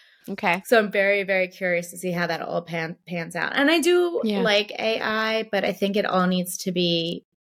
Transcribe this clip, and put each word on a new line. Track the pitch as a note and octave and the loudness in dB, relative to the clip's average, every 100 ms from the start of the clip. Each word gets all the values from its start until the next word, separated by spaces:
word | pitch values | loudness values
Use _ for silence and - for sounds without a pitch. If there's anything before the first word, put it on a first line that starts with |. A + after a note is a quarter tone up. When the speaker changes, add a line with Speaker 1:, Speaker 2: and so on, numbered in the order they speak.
| - _ - | -20 _ -12
Speaker 1:
Okay. | G3 G#3 F3 | -4 0 0
Speaker 2:
So | - A#3 | 2 2
I'm | G#3 | 4
very, | G3+ G3 G3+ | 2 2 2
very | F#3+ F#3+ F#3 | 2 0 0
curious | F#3 F#3 F3 F3 | -2 -2 0 -2
to | F#3 | -6
see | F3+ | -4
how | F3 E3+ | -2 -2
that | E3 | -2
all | - E3+ | -4 -6
pan-, | E3+ E3+ D#3+ F3 - | -4 -6 -6 -8 -10
pans | F3 E3 E3+ | -8 -6 -4
out. | D#3+ | -2
And | - C#4+ | 2 2
I | E4+ | 4
do | D#4+ F4+ F4 E4+ | 4 4 2 0
Speaker 1:
Yeah. | A3+ G3+ | 0 0
Speaker 2:
like | G3+ G#3 G#3 - | 4 2 2 -2
A | A3 A3+ | -2 -2
I, | - A3 A3 A3 A3 | -2 -2 -2 -2 -2
but | G3+ | -2
I | G3+ | -2
think | G3 G3 G3+ | 0 0 0
it | - | 0
all | F#3 F3+ | 2 2
needs | F#3 F3+ - | 2 -2 -6
to | - | -4
be | F3+ F3 E3+ E3 E3+ - _ _ | 0 0 0 -2 -6 -10 _ _